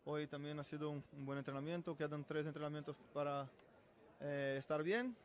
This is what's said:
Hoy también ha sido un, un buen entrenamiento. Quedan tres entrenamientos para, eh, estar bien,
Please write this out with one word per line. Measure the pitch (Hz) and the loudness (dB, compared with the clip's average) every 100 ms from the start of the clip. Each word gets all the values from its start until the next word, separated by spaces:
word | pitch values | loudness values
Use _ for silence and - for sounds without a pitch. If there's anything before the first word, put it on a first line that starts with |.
Hoy | - 151 147 | -2 -2 -2
también | 143 147 151 | -4 -4 -4
ha | |
sido | 139 151 151 | -4 -2 0
un, | 147 - 143 | -2 -6 -6
un | |
buen | 135 139 | -2 -2
entrenamiento. | 139 139 147 175 170 151 | -2 -2 0 -2 -2 0
Quedan | 147 147 | 0 0
tres | 139 151 156 | 0 0 0
entrenamientos | 147 151 151 147 143 - | -2 -2 -2 -4 -8 -4
para, | 147 143 143 135 - - - - - - - | 0 2 2 -2 -10 -20 -20 -20 -20 -20 -6
eh, | 143 143 139 135 | -2 2 2 2
estar | - 151 | 2 2
bien, | 160 220 254 233 | 4 4 2 -4